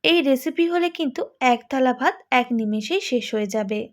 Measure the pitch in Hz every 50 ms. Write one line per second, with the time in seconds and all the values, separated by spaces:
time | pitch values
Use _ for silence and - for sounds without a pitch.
0 | - 311 339 349 285 277 269 254 - 320 339 - 339 339 349 349 339 349 339 -
1 | 320 269 254 - - - _ _ 269 254 240 233 - _ 277 269 262 254 247 247
2 | 254 349 - - - _ - 247 240 247 240 226 220 214 214 214 214 - - 392
3 | - - 254 240 247 - - 214 214 190 202 220 208 190 214 214 226 -